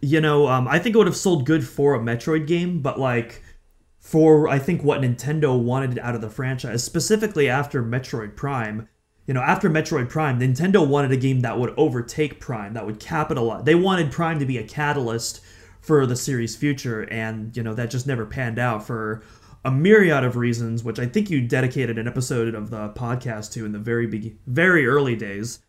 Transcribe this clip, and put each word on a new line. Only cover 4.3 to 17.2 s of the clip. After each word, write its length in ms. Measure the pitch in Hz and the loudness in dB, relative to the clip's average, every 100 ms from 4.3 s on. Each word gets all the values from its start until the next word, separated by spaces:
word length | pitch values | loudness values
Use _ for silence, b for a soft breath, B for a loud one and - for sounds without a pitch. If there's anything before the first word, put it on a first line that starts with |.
| 156 151 | 8 6
I 100 | 139 | 0
think, 240 | 135 170 | 0 0
what 160 | 143 143 | 0 0
Nintendo 580 | 127 120 127 156 147 127 | 0 -2 -2 0 2 2
wanted 400 | 120 127 135 123 | 2 0 -2 -4
out 160 | 120 117 | -4 -6
of 40 | |
the 100 | 107 | -6
franchise, 540 | - 131 131 127 110 | -6 -6 -6 -4 -4
specifically 640 | - 175 139 214 214 208 139 | -4 -4 0 0 0 0 2
after 340 | 127 139 139 | 2 -2 -4
Metroid 540 | 113 123 131 127 107 - | -2 -4 -4 -8 -10 -8
Prime, 540 | 139 135 110 107 117 _ _ _ - | -6 -4 -4 -8 -10 _ _ _ -4
you 60 | |
know, 80 | 131 | -2
after 280 | 135 190 196 | 2 2 2
Metroid 400 | 156 156 160 123 | 2 0 -2 -2
Prime, 320 | 156 156 123 | -2 0 2
Nintendo 440 | 127 127 180 196 147 | 2 2 4 4 4
wanted 280 | 143 139 | 2 2
a 40 | 131 | 0
game 220 | 131 131 | 0 0
that 160 | 120 110 | 0 -2
would 160 | 123 - | -4 2
overtake 640 | 156 123 113 - 151 - | 0 0 -6 -4 -4 -4
Prime, 320 | - 120 101 | -10 -10 -8
that 120 | 113 104 | -10 -8
would 140 | 107 | -10
capitalize. 640 | - 165 151 151 117 101 | -6 -4 -2 -2 -2 -2
They 120 | 120 170 | 4 4
wanted 360 | 190 185 156 | 4 2 0
Prime 280 | - 165 160 | 0 -2 -2
to 60 | 135 | -2
be 120 | 127 | -4
a 60 | 107 | -6
catalyst 720 | - 147 143 120 113 - - B B B B | -4 -2 0 -2 -2 -6 -10 B B B B
for 260 | - 151 131 | 2 4 4
the 120 | 123 | 0
series' 400 | - 131 117 - | -2 -4 -4 -2
future, 460 | 147 135 127 110 | -2 -2 -4 -6
and, 520 | - 113 | -6 -6